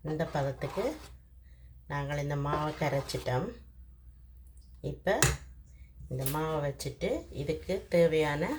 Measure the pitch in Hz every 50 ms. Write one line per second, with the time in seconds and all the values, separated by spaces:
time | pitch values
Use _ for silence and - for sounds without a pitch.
0 | - 156 156 156 165 - - 151 135 139 131 - - 135 - 180 214 269 311 -
1 | - - - - - - - - - - - - - - - - - - 143 143
2 | 143 139 147 143 143 143 143 143 139 143 151 151 151 156 151 - 160 143 - 139
3 | 135 - - 127 - - 120 131 170 226 - - - - - - - - - -
4 | - - - - - - - - - - - - - - - - - 139 139 -
5 | - 180 208 269 - - - - - - - - - - - - - - - -
6 | - - 131 131 135 135 143 156 156 156 156 151 143 143 135 - - 135 - -
7 | - 202 262 330 - - - - 143 151 156 - - - 185 190 - - - 170
8 | 170 165 160 156 151 147 147 147 165 208 302